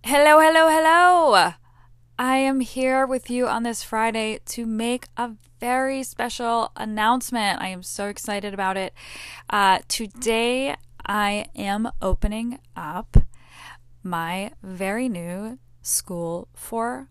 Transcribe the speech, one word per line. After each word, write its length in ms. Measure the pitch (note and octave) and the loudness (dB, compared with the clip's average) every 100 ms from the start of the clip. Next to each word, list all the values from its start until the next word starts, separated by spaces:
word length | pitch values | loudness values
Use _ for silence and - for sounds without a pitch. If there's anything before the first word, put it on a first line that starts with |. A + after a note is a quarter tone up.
Hello, 360 | - C#4+ D4+ D#4 | 2 4 8 8
hello, 260 | D#4 D#4+ D#4+ | 8 6 6
hello. 840 | D#4 D#4+ E4+ F4+ F4+ D#4 G3 E3+ - _ _ _ - _ - | 6 6 6 6 6 6 6 4 -2 _ _ _ -20 _ -6
I 160 | B3+ | 0
am 240 | C4 C4+ C4+ | 0 0 -2
here 480 | A#3+ C4 C4 C4 C4 | -4 -2 0 2 0
with 240 | C4 - | -2 -4
you 160 | B3 B3 | -2 -2
on 160 | A3+ | -2
this 200 | A#3 A3+ | -4 -6
Friday 580 | - A3 A3+ A3 A3 A3 - | -6 -2 -2 -2 -6 -8 -10
to 180 | - | -8
make 420 | A3+ A3 A#3 B3 - | -6 -4 -4 -4 -8
a 160 | - A#3+ A3 _ _ | -8 -8 -10 _ _
very 420 | A#3+ B3+ C4 C4+ | -4 -2 -2 -4
special 680 | B3+ - A#3+ - A#3 A#3 - | -8 -6 -8 -4 -2 -2 -2
announcement. 880 | - A3 G#3+ G#3+ B3+ - B3 G3+ - | -6 -8 0 2 2 -2 -2 -2 -2
I 80 | F#3 | -6
am 120 | F#3 | -10
so 260 | F3+ - G3+ | -12 -8 -8
excited 460 | G3+ - G3+ G3+ | -8 -8 -6 -6
about 220 | G3 F#3+ | -4 -4
it. 180 | F#3+ F#3 - - - - - - | -2 -6 -10 -20 -18 -18 -16 -4
Uh, 300 | G#3 G3 F#3 - | 2 4 4 0
today, 880 | - G#3+ A3+ B3 A3+ A#3+ B3+ C#4 C#4+ - - | -8 -8 -6 -2 0 0 -2 -4 -6 -14 -14
I 400 | - G#3 G3+ G#3 - | -4 -2 0 -2 -8
am 340 | - G3 G3+ A3+ - | -8 -6 -4 -4 -4
opening 580 | F#3+ F#3 G#3 A3 A#3 B3 _ | -2 0 0 -2 -8 -10 _
up 400 | - D#3+ F3+ - - - - - - - - - - | -14 -10 -10 6 6 6 -4 -20 -20 -20 -20 -20 -16
my 480 | F#3 E3+ E3 F#3 G3+ - | -8 -6 -4 -6 -8 -14
very 460 | F#3+ F#3 F#3+ G#3+ B3+ | -16 -8 -6 -4 -4
new 500 | F3+ E3+ F3+ G#3+ C4 _ _ | -6 -8 -10 -12 -14 _ _
school 680 | - - - F3 E3+ F3 - | -6 -6 -6 -8 -8 -8 -12
for 540 | - - A3+ A#3 B3+ C4+ | -20 -10 -6 -6 -8 -14